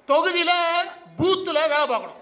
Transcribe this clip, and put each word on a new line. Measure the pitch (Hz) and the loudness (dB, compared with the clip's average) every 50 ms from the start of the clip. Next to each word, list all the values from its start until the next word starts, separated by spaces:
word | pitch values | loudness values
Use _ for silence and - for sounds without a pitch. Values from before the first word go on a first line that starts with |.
| _ - | _ 0
தொகுதியில | 277 302 349 381 349 349 339 330 349 349 349 339 339 349 359 - - - - - - - | 2 2 2 2 0 0 2 2 2 2 0 0 0 0 -2 -4 -8 -16 -20 -14 -6 -2
பூத்துல | - 370 381 370 370 339 320 | 0 0 0 0 -2 -2 -2
வேலை | 294 311 311 294 294 302 | 0 0 0 0 0 0
பார்க்கணும். | 269 247 220 180 - - - | 0 -2 -4 -6 -8 -14 -20